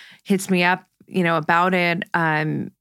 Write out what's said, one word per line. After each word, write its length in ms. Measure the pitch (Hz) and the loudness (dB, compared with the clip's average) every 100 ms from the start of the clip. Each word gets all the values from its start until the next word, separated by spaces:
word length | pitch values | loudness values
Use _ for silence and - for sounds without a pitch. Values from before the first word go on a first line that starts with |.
| - - | -20 -18
hits 260 | - 190 190 | -2 -2 0
me 120 | 180 | 0
up, 220 | 175 185 _ _ - | 2 0 _ _ -8
you 180 | 185 | -2
know, 120 | 170 165 | 0 0
about 380 | 151 170 180 | 0 2 2
it, 280 | 180 175 170 - | 2 0 -2 -4
um, 580 | 170 160 151 156 147 - _ | -2 0 0 -2 -4 -8 _